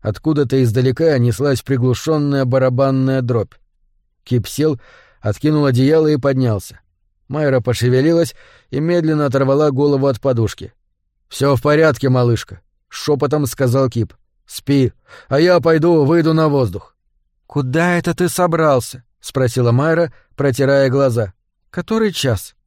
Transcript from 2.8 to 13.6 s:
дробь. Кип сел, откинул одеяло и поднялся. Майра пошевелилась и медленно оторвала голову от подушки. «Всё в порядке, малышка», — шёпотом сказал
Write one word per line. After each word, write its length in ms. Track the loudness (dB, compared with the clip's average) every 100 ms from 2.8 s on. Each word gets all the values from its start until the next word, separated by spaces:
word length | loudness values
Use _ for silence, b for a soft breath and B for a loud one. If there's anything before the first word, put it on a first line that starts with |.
| 0 0 0 -2
дробь. 320 | -2 -4 -4 -12 _ _ _ _ _ _
Кип 220 | -4 -4 -4
сел, 340 | -2 -2 -2 b b b b
откинул 460 | -6 -2 0 0 2
одеяло 400 | 2 2 4 2
и 100 | 0
поднялся. 640 | 0 0 0 -2 -6 -20 _ _ _ _ _
Майра 320 | -4 0 0
пошевелилась 760 | 0 -2 0 2 2 2 0 b b b b
и 100 | -6
медленно 460 | -2 0 0 0 0
оторвала 440 | 0 0 2 2
голову 360 | 2 0 0 0
от 140 | -2
подушки. 520 | -2 0 -2 -4 -18 _ _ _ _ _ _
«Всё 260 | -2 0
в 80 | 2
порядке, 460 | 2 2 2 2 0
малышка», — 520 | 0 0 -2 -6 -20 _ _ _
шёпотом 580 | -10 -4 -2 0 -2 -2
сказал 420 | -2